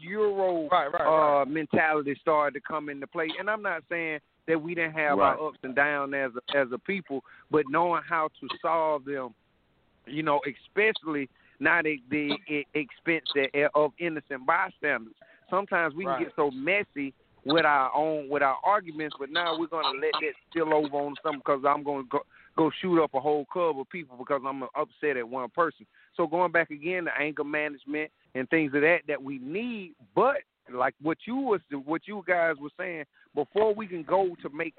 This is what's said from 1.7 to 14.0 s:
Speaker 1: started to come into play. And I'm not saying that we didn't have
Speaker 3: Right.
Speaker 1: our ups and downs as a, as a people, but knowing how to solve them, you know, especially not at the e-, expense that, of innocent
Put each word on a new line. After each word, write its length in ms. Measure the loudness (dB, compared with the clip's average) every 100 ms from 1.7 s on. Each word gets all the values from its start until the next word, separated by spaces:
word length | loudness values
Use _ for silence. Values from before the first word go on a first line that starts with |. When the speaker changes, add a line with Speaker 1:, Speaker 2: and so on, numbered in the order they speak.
| 2 4 2 0 -2
Speaker 1:
started 340 | 2 4 4 -2
to 80 | -6
come 200 | -6 -6
into 180 | -8 -8
play. 220 | -4 -4 -4
And 100 | -4
I'm 140 | -2
not 200 | -2 -4 -4
saying 320 | -4 -4 -6 -10 _ 0
that 140 | 0
we 140 | 0
didn't 180 | -2 -2
have 260 | 0 2 4
Speaker 3:
Right. 200 | 4 4
Speaker 1:
our 100 | -4
ups 100 | -6
and 120 | -4
downs 380 | 2 2 2 -2
as 180 | -2 -4 -6
a, 200 | -2 0
as 100 | 2
a 60 | -2
people, 460 | -4 -6 -4 -8 -8 -18 0
but 140 | 0 2
knowing 340 | 2 2 0 -2
how 220 | -2 -2 -4
to 80 | -10 -6
solve 440 | 0 2 2 0
them, 300 | -4 -6 -8 -12 _ _ _ _ _ _ -10
you 160 | -4
know, 180 | 2 2 0
especially 840 | -8 -6 0 2 2 -2 -4 -4 _ _ -2
not 280 | 2 2 2
at 120 | -2 -4
the 260 | -2 -2 -2 -4
e-, 180 | -6 -4
expense 500 | -6 -6 -6 -2 -2 0
that, 360 | 0 0 2 2
of 180 | 4 2
innocent 460 | 0